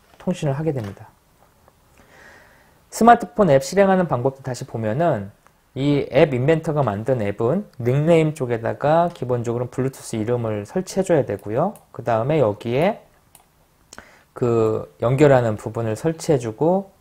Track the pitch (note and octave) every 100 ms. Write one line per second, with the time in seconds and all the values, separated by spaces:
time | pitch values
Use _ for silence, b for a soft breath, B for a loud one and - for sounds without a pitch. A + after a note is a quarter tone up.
0 | _ - - F3+ D#3 C3+ D#3+ C#3 G#2 F#2+
1 | A2 _ _ _ _ _ _ _ _ _
2 | b b b b b b b b b -
3 | A3+ A#3 G3+ - G3 C3+ - F#3 G3 F#3
4 | E3+ B2+ B2 - - B2 C3+ A#2 A2 A#2
5 | E3+ A2+ G2+ - _ _ _ B2+ C#3 D3
6 | - B2+ E3 B2 C3+ D#3+ D#3+ D3+ B2+ G2
7 | A2 B2+ G2+ G2+ A2+ F#3 - - A#2 C3+
8 | D3+ E3+ D#3 D3+ B2 A#2 A2+ A2 C#3 D#3+
9 | F3 - B2 B2 A#2 A#2 B2 - C3 C3
10 | - A2+ G#2+ B2 A2+ G#2+ G2+ F#3 F#3 -
11 | F#3 E3 B2 G2+ G2+ A2+ F3 - _ -
12 | A#2+ A2+ A#2+ D#3 A2+ G2+ A#2 B2 F3+ A3+
13 | - _ _ - _ _ _ _ _ -
14 | B B B - B2 A#2 A2 G#2+ - -
15 | A#2 C3+ D3+ C3 A#2 G#2+ - A2+ A2+ A2
16 | D#3+ E3 - C#3+ A#2+ G#2+ D#3 F#3+ G3 _